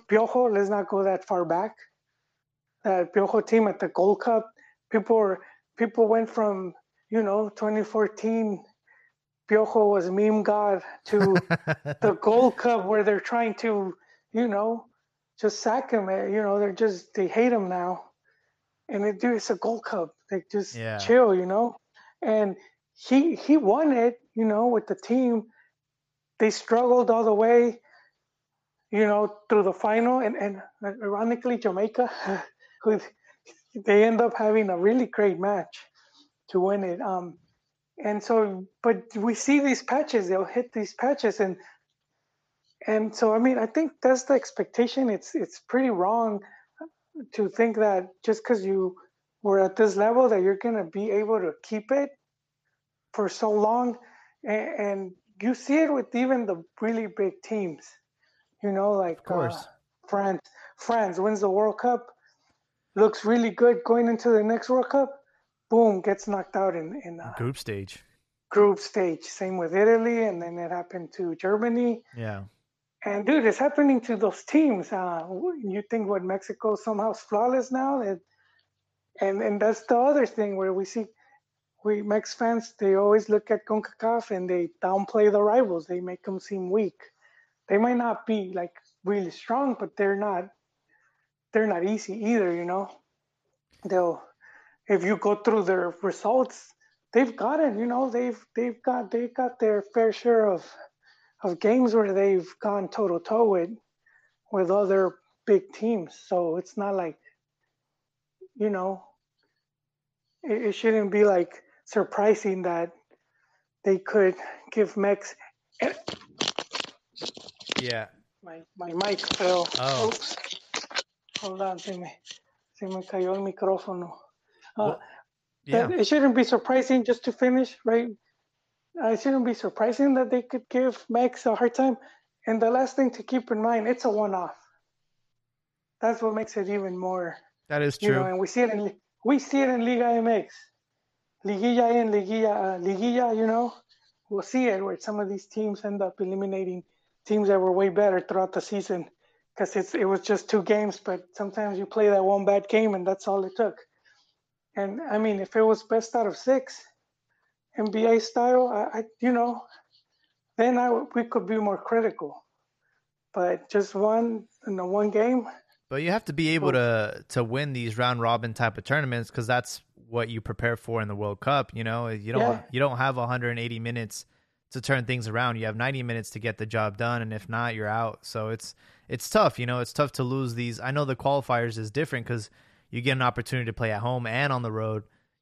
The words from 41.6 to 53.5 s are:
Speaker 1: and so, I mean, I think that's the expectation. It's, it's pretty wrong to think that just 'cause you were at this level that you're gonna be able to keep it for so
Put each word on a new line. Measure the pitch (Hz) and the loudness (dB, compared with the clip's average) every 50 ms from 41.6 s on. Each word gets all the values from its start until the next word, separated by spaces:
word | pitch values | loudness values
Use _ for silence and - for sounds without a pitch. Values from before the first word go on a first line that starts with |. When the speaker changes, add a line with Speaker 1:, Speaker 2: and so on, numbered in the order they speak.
| - - _ _ _ _ _ _ _ _ _ _ _ _ _ _ _ _ _ _ _ _ _ _ - | -14 -20 _ _ _ _ _ _ _ _ _ _ _ _ _ _ _ _ _ _ _ _ _ _ -4
Speaker 1:
and | 214 214 214 220 208 - | -2 -2 0 -2 -4 -2
so, | - 233 220 214 | 0 2 2 4
I | 226 | 4
mean, | 240 262 254 233 | 4 2 2 2
I | 226 | -2
think | 220 - 311 330 269 - _ | -2 0 -2 -2 -2 -2 _
that's | - 254 262 254 - | 2 2 4 2 2
the | - 277 | 2 2
expectation. | 247 - - - - 180 - - 240 247 247 - 269 262 233 | 2 0 -2 -6 -6 -6 -2 0 0 0 0 0 0 0 0
It's, | 202 170 - - - | -2 -4 -6 -6 -6
it's | 294 180 - - - - - | -6 -6 -6 -10 -16 -6 -2
pretty | - 254 269 247 | 0 0 2 2
wrong | 208 175 180 202 226 233 226 220 208 202 202 - - - _ _ _ - 320 330 _ _ _ _ - 311 226 - | 0 0 0 2 2 0 0 0 -2 -4 -8 -12 -20 -20 _ _ _ -20 -20 -20 _ _ _ _ -18 -18 -18 -8
to | - - 208 190 | -4 -2 -2 0
think | - - 233 233 214 | 2 2 2 2 2
that | 220 214 208 196 185 185 185 - _ - | 2 2 2 2 0 -2 -4 -10 _ -2
just | 226 214 220 - | -2 -2 0 0
'cause | - 233 202 185 | 0 0 0 0
you | 196 196 190 185 185 185 - - _ _ _ _ _ _ _ | 0 0 0 0 -2 -4 -10 -18 _ _ _ _ _ _ _
were | - 202 196 196 | 0 2 4 4
at | 190 190 190 | 4 2 4
this | - 220 208 185 | 2 2 4 4
level | 196 208 226 233 254 262 233 | 4 2 4 6 6 4 6
that | 214 190 | 4 4
you're | 185 196 196 | 4 2 2
gonna | 196 - 233 226 214 180 | 0 -2 -2 -2 -4 -4
be | 160 - 196 208 220 | -6 -6 -6 -4 -2
able | 196 208 214 214 226 208 | -2 0 0 0 0 -2
to | 180 160 - - | -2 -4 -6 -8
keep | - - 220 214 208 - | -10 -8 -8 -8 -4 0
it | 269 277 285 285 - _ _ _ _ _ _ _ _ _ _ _ _ _ _ _ _ _ _ _ | 0 0 0 -2 -6 _ _ _ _ _ _ _ _ _ _ _ _ _ _ _ _ _ _ _
for | - - 202 180 | -4 -4 -2 -2
so | - - 226 214 | -2 -2 0 0